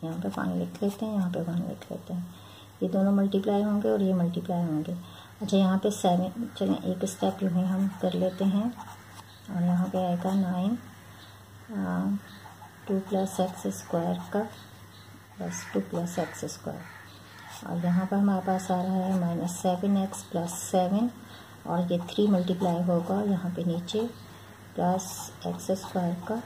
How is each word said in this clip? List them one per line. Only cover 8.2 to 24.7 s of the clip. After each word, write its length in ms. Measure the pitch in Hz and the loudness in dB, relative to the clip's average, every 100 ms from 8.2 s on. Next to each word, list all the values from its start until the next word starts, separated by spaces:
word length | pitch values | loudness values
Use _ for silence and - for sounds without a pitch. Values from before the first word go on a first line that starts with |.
| 185 180 196 | 0 2 2
हैं 240 | 196 226 240 - - - - - - - | 4 2 -2 -14 -16 -18 -20 -20 -20 -6
और 120 | 190 | 0
यहाँ 260 | 175 180 185 | 4 4 2
पे 100 | 190 | 2
आएगा 320 | 180 175 180 | 2 0 2
नाइन, 440 | 196 185 180 185 240 - - - - - - - - - | 2 2 2 0 0 -6 -18 -20 -20 -20 -20 -20 -18 -10
आ, 320 | 214 185 180 196 202 - - - - - - - | -4 -2 0 0 -2 -4 -16 -18 -18 -20 -18 -2
two 100 | 196 | -2
plus 380 | 190 190 190 - | 0 0 0 0
x 260 | 185 185 196 190 | 0 0 -6 -6
square 400 | - 175 170 180 180 | -2 0 0 -2 -2
का, 80 | 208 220 - - - - - - - - - | -2 -2 -6 -18 -20 -20 -20 -20 -20 -20 -10
बस 240 | 175 175 - | -8 -8 -4
two 80 | 202 | -4
plus 360 | 196 170 175 175 | -2 -4 -2 -2
x 260 | 156 - 151 | -4 -4 -8
स्क्वायर, 340 | - - 151 170 - - - - - - - 190 | -8 -8 -10 -12 -16 -18 -20 -18 -18 -16 -14 -6
और 180 | 175 | -2
यहाँ 220 | 175 175 190 | 2 2 4
पर 100 | 202 | 4
हमारे 300 | 202 190 185 | 6 4 2
पास 240 | 185 - | 0 2
आ 100 | 185 | 0
रहा 120 | 185 185 | 2 0
है 220 | 185 185 | 2 2
माइनस 360 | 175 170 180 175 | 2 0 -2 0
सेवन 380 | 190 180 202 196 | 0 2 4 2
एक्स 260 | 190 - | 2 -4
प्लस 280 | - 175 170 - | -6 -4 -4 -6
सेवन 500 | - 190 180 202 240 - - - - - - | 0 2 4 4 2 -2 -16 -18 -18 -14 -2
और 260 | 170 175 | 0 2
ये 60 | 175 | 0
three 220 | 175 - 208 | 0 2 4
multiply 540 | 190 180 180 180 170 | 4 4 2 2 2
होगा 380 | 175 175 170 196 | 4 2 2 0
यहाँ 280 | 208 190 180 175 | 2 0 0 -2
पे 80 | 175 | 0
नीचे 400 | 170 175 214 233 - - - - - - | 0 -2 -2 -2 -6 -16 -18 -18 -18 -12